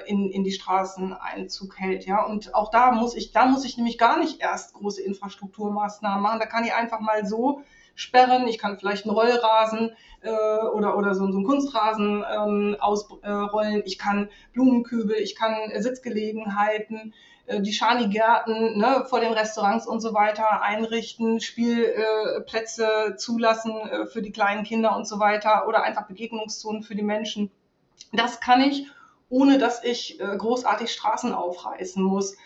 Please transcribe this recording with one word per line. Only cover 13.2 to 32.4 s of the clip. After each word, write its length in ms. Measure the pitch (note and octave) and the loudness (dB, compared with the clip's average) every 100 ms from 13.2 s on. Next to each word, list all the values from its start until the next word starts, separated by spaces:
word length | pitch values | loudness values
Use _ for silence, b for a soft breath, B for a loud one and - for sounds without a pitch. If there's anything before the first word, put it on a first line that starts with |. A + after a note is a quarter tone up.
äh, 80 | G3+ | -6
rollen, 500 | G3+ G3+ G#3+ G#3+ G#3 F#3+ | -4 -2 -2 0 -2 -4
ich 120 | - | -4
kann 300 | G#3 G3+ G3+ B B | -2 -2 -2 B B
Blumenkübel, 640 | A#3+ C4 A#3+ A#3+ A#3 G#3 G#3+ | 2 4 4 2 -2 -2 -2
ich 200 | F#3+ - | -2 -2
kann, 360 | A3 A3 G#3+ | -2 -2 -4
äh, 100 | G#3 | -4
Sitzgelegenheiten, 1300 | A#3+ B3+ A#3+ G#3+ G#3+ A3 G#3+ G3+ G#3+ G#3+ G#3+ A3 A3 b b b - | -4 -4 -6 -4 -4 -6 -4 0 0 0 -4 -10 -12 b b b -6
äh, 120 | G#3 | -2
die 120 | G3+ | -2
Schani-Gärten, 1040 | G3+ A3+ B3 G#3 G#3+ A3+ A#3 A3+ A3 A3 G3+ | 0 2 2 2 2 4 4 2 0 0 2
ne, 280 | A#3 C4 - | 4 2 2
vor 100 | A#3 | 0
den 140 | A3+ | 2
Restaurants 540 | A3 G#3+ - G3+ A3+ A#3 | 0 -2 0 0 0 -2
und 120 | A#3 | -4
so 120 | A3 | -2
weiter 480 | G#3 G#3+ G#3+ A3 G3 | 2 2 2 2 2
einrichten, 800 | G#3 G#3+ A3+ A3+ A3 - A3+ A3+ | 0 -2 -2 -4 -6 -2 0 0
Spielplätze, 960 | - - A#3+ A#3 A3 G#3 A3 A3 G#3+ G#3+ | -2 -2 0 2 2 2 0 0 -2 -4
äh, 40 | |
Plätze 720 | - A3 A3 A3+ A3 G#3+ G#3+ G3 | -4 -6 -6 -2 0 2 -2 -4
zulassen, 540 | - A3+ A3+ A3 A3 A3 G#3+ | -4 2 2 2 -2 -8 -6
äh, 160 | - - | -6 -6
für 160 | A3+ | -8
die 100 | G#3 | -8
kleinen 320 | A3+ G3+ G#3+ | -2 0 0
Kinder 320 | G#3 A3+ A3 G3+ | -2 0 2 0
und 120 | - | -4
so 120 | G#3 | 0
weiter 480 | G#3 G#3 G#3+ G3+ G3 | 2 2 4 4 4
oder 160 | A3 | 2
einfach 240 | - A3 - | 0 -4 -8
Begegnungszonen 760 | F#3 A3+ A3 A3 - G#3+ G#3+ | -10 -10 -8 -8 -10 -8 -8
für 120 | - G#3 | -8 -4
die 80 | |
Menschen. 460 | G#3 G#3+ A3 G#3 G#3 _ _ _ _ - - | -2 -2 -4 -4 -6 _ _ _ _ -20 -6
Das 260 | A3+ A#3+ - | -2 -2 -2
kann 220 | - B3 | 4 6
ich, 260 | C#4 C#4 B B B B _ | 6 2 B B B B _
ohne 280 | B3+ C#4 C4+ | 4 6 6
dass 260 | A#3 - | 4 0
ich, 360 | A#3+ A#3 - - | -2 -4 -6 -8
äh, 160 | G3 G3+ | -6 -2
großartig 540 | A3 B3+ G#3 A3 A3+ | -2 0 0 0 -2
Straßen 420 | - - - B3 | -4 -2 -2 -2
aufreißen 680 | F#3+ F3 F3+ G#3+ - F#3 F#3+ | -4 -6 -6 -10 -10 -6 0
muss 340 | F#3+ G3 G3 B | 2 2 -2 B